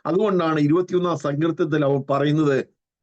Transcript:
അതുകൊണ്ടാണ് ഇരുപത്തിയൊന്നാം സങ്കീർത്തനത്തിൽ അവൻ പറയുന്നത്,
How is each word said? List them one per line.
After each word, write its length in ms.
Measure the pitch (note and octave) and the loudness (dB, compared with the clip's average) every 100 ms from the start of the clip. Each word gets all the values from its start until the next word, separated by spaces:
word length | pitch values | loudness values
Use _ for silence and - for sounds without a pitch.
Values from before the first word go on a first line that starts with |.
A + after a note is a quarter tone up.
| D3 | -4
അതുകൊണ്ടാണ് 540 | F3+ G#3+ F3+ D#3+ D#3 | 0 2 0 0 2
ഇരുപത്തിയൊന്നാം 580 | D3 E3+ F3+ F3 F3 D3 | 2 2 0 -2 -2 -2
സങ്കീർത്തനത്തിൽ 680 | D3 C#3 E3 D#3 D#3+ D3+ C#3 | -4 -2 -2 -2 -2 0 0
അവൻ 180 | C#3 C#3+ | 0 -2
പറയുന്നത്, 560 | C#3 D3 D3+ D3 C3+ - _ _ _ | 0 0 2 2 0 -2 _ _ _